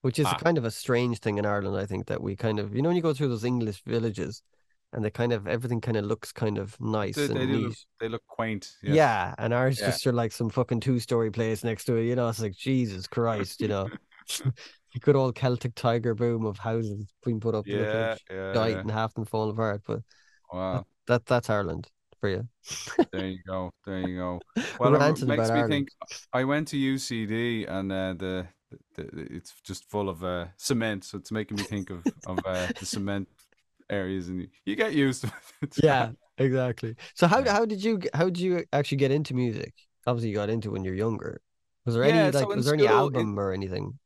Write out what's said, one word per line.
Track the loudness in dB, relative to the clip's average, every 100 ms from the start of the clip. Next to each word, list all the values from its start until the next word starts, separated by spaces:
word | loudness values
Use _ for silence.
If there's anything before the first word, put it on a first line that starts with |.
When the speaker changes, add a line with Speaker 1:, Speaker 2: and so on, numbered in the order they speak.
Speaker 1:
which | 0 2
is | 2
Speaker 2:
Ah. |
Speaker 1:
kind | 2 2 2
of | 0
a |
strange | -4 2 2 2 0
thing | 0 0
in | 2
Ireland, | 0 0 -2
I | -2
think, | -4 -4
that | -4
we | -4 -2
kind | 0 0
of, | -2 0
you |
know, | 2
when | 2
you |
go | 2
through | 0 0
those | 0
English | 0 0 -2 -4 -4
villages, | -2 0 -2 -6 -8 _ _ _ _ _
and | -4
they | -4
kind | 0 0
of, | 0 -2
everything | -4 -2 -2
kind | 0 -2
of |
looks | 0 -4 -6
kind | -4 -2 -2
of | -6 -6
nice | -2 0 -2 -2
Speaker 2:
They, |
Speaker 1:
and | -2 0
Speaker 2:
they | 0
do |
Speaker 1:
neat. | 0 -2
Speaker 2:
look, | -6 -18 _
they | -6
look | -6 _
quaint, | -6 -4 -4 -8 -10
yes. | 2
Speaker 1:
Yeah, | 6 6 4 -2 -2
and | 0
ours | 2 2 2
Speaker 2:
Yeah. | 0
Speaker 1:
just | 2 2
are, |
like, | 2 0
some | -2 -2
fucking | 0 0 0
two-story | 0 0 0 0 0
place | 0 0 0
next | -2 -2 0
to | 0
it, |
you | 2 2
know, | 0
it's | 0
like, | -4
Jesus | -4 0 0 0 -4 -6
Christ, | 0 0 0 -4 -4
you | -2
know. | 0 -2
Speaker 2:
<laughs> | -8 _ -20 -10
Speaker 1:
<laughs> | -4 -4 -4 -12 -20 _
The | -2
good | 4 4
old | 4
Celtic | 0 0 0 -4
Tiger | 0 0 2 0
boom | 0 0 0 -2
of | -4
houses | -4 -2 -2 -6 -10 _
being | -4 -2
put | 0
up | -2 -2
to | -2
look | 0
Speaker 2:
Yeah, | 0 0
Speaker 1:
like | -4 _
Speaker 2:
yeah, | -8 -2
Speaker 1:
shite | 0 2 0
Speaker 2:
yeah. |
Speaker 1:
and | -2
half | -2 -2
them | -2 -4
falling | 0 0
apart, | 0 0 -2 -4
but | -6 -6 _ _ _ _
Speaker 2:
Wow. | -6 -2
Speaker 1:
that, | -2 -6 _ 0
that, | 0 4
that's | 0 2
Ireland | 0 0 -4 -10 _ _ _
for | -2
you. | -2 -6 _
<laughs> | -14 -12 -4 0 0
Speaker 2:
There | 0 -6
you | -8 -6
go, | -6 -6 -10
there | -8 -6 -4
you | -4
go. | -4 -6 -6 -6
Speaker 1:
<laughs> | -6 2
Speaker 2:
Well, | 4
it | 6
Speaker 1:
Ranting | 6 4 0
Speaker 2:
makes | 2 4
Speaker 1:
about |
Speaker 2:
me | 4
Speaker 1:
Ireland. | 2
Speaker 2:
think, | 0 -2 _ -16 -16 -4
I | -2
went | 0 0 0
to | 0
U | 0 0
C | -2 -4 -2
D | 0 0 -2 -2
and, | -4 -2
uh, | -2 -2
the, | -4 -4 -4 -6 _ _ -20 _
the, | -14
the, | -12 -10 -10
it's | -12 -14 -20
just | -12 -12 _
full | -4 -4
of, | -4
uh, | -4 -4 -6 _
cement, | -2 0 0 -4
so | -8 -14
it's | -6
making | -6 -4 -6
me |
think | -4 -6 -6
of, | -6 -6 -6 -6
of, | -6 -2
uh, | -2 -2 -6
the | -6
Speaker 1:
<laughs> | -4
Speaker 2:
cement | -2 -4 -6 _ _ _ _ _ _
areas, | -4 -2 -4 -4
and | -8 -8 _
you | -6 0
get | 2
used | 4 2 2
to | -6 -8 -20 -10
it. | -6 4
<laughs> |
Speaker 1:
Yeah, | 6 6 2 -6 _ 0
exactly. | 2 2 0 -2 -6 -8 -16
So | 2 6
how, | 6
Speaker 2:
Yeah. | 6
Speaker 1:
how | 4 2
did | 0
you | 0 0
g-, | 0
how | 2
did | 2 2
you | 0 0 0
actually | 0 0 2
get | 4
into | 2 0
music? | 0 0 -2 -8 -12 _ _ -2
Obviously, | 0 0
you | 0
got | 0
into | 0 -2
it |
when | -4
you're | -2
younger. | -2 -2 -2 -6 -12 _ _ _ _
Was | -2 4
there |
Speaker 2:
Yeah, | 6 6
Speaker 1:
any, | 6
Speaker 2:
so | 4
Speaker 1:
like, | 2
Speaker 2:
in | 2
Speaker 1:
was | 2
there |
any | 6
Speaker 2:
school, | 6 6
Speaker 1:
album | 4 2 0
Speaker 2:
in | 0
Speaker 1:
or | -2
anything? | -2 -4 -4 -6 -10